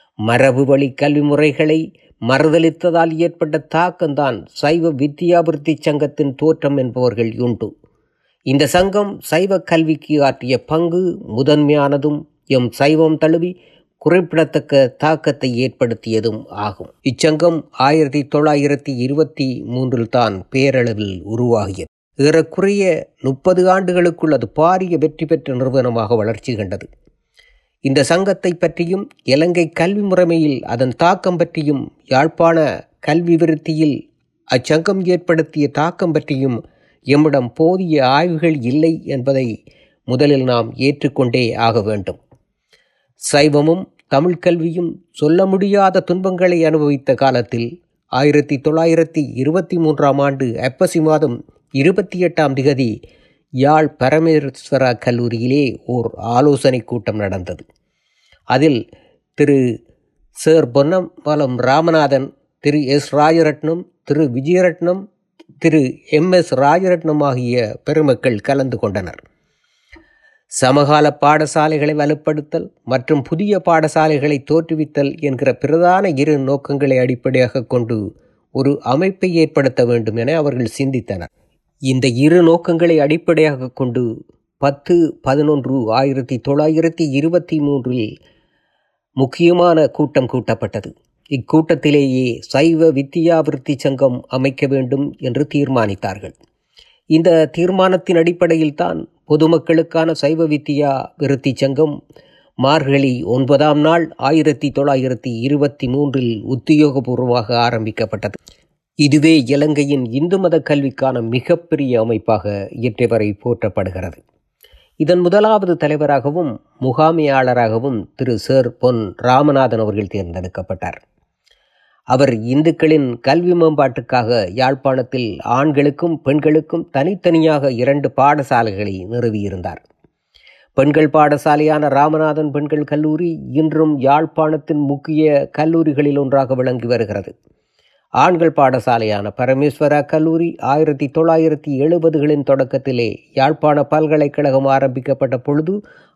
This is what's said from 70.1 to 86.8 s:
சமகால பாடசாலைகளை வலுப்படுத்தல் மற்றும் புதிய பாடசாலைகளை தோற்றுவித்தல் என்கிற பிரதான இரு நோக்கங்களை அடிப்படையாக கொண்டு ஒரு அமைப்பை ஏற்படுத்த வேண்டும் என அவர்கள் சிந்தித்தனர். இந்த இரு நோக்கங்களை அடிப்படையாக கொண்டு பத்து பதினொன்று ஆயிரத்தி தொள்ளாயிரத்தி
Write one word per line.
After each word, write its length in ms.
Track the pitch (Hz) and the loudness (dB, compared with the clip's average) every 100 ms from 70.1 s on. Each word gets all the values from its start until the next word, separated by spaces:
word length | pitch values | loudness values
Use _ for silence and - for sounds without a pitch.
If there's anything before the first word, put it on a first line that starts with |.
| _ _ _ _ | _ _ _ _
சமகால 540 | - 127 143 143 151 151 | -2 2 4 4 4 2
பாடசாலைகளை 800 | 139 143 151 151 165 156 151 151 | 2 2 2 0 0 0 0 -2
வலுப்படுத்தல் 720 | 151 147 151 156 151 147 165 - _ | 0 -2 -2 -2 -4 -6 -8 -8 _
மற்றும் 380 | - 131 123 151 | -4 -4 0 -2
புதிய 380 | - 165 208 190 | -2 -4 -2 0
பாடசாலைகளை 800 | 180 160 156 165 156 147 147 143 | 2 2 2 0 2 0 0 -4
தோற்றுவித்தல் 680 | - 160 160 160 151 - 139 - | 0 -2 0 -4 -4 -2 -4 -2
என்கிற 320 | 143 127 135 | -6 -2 -2
பிரதான 580 | 120 - 160 175 185 196 135 | -2 0 2 4 4 0 0
இரு 200 | 151 147 | 0 0
நோக்கங்களை 580 | 135 139 - 139 139 127 | 0 -4 -2 -2 0 2
அடிப்படையாக 640 | 127 123 135 127 123 135 117 | 0 -2 -2 0 0 -2 -4
கொண்டு 320 | 123 110 110 95 - _ _ _ | -4 -2 -4 -6 -10 _ _ _
ஒரு 180 | 123 143 143 | -2 0 0
அமைப்பை 460 | 117 139 196 190 190 | -2 0 0 -2 -2
ஏற்படுத்த 500 | 165 156 151 131 127 | 0 2 2 0 2
வேண்டும் 360 | 120 120 110 113 | 0 0 -2 -4
என 160 | 120 160 | -2 -2
அவர்கள் 380 | 143 127 113 | -2 -2 -6
சிந்தித்தனர். 580 | - 135 131 - 92 82 _ _ _ _ _ | -4 -4 -4 -6 -10 -10 _ _ _ _ _
இந்த 240 | 131 131 135 120 | -2 0 0 2
இரு 240 | 151 175 | 4 6
நோக்கங்களை 540 | 165 170 175 165 170 160 | 6 4 2 0 2 2
அடிப்படையாக 720 | 143 165 - 160 156 131 127 | 2 0 0 2 2 0 -8
கொண்டு 280 | - 127 120 117 113 - _ _ - | -6 -4 -2 -4 -6 -16 _ _ -2
பத்து 320 | 143 139 - 175 160 - | -2 -2 0 2 2 -2
பதினொன்று 540 | 135 139 151 143 123 135 110 | -2 0 2 0 0 -4 0
ஆயிரத்தி 440 | 117 139 135 123 123 | 0 0 -4 -6 -8
தொள்ளாயிரத்தி 640 | - 143 156 160 | -2 0 2 2